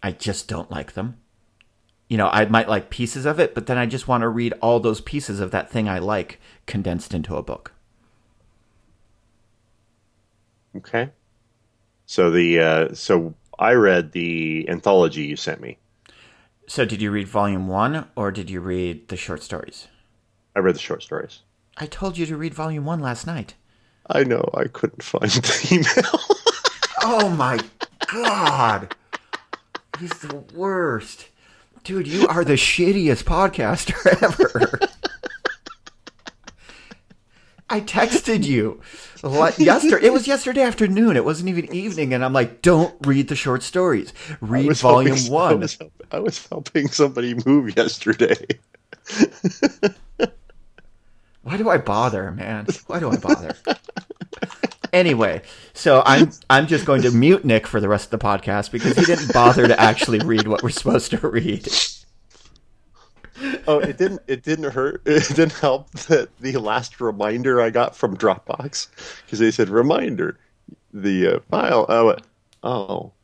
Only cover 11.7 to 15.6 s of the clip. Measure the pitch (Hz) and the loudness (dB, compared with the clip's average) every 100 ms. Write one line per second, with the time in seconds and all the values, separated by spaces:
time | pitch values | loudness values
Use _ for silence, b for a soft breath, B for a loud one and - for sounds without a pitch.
11.7 | _ _ _ _ - 90 85 87 85 80 | _ _ _ _ 0 2 4 4 4 4
12.7 | 80 80 - - 92 82 80 _ - 104 | 2 0 -4 0 0 0 -12 _ -2 2
13.7 | 123 104 90 78 87 85 82 80 78 78 | 4 6 4 0 -6 -4 -4 -4 -4 -4
14.7 | 85 101 95 85 78 73 73 - 76 | -4 2 4 4 0 -8 -8 -8 -10